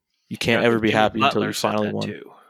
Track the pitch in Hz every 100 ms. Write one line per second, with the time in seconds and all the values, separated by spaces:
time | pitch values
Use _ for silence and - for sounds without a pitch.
0 | _ _ - 113 - 117 117 117 107 107
1 | 107 110 139 110 104 107 110 104 104 104
2 | 104 - - - _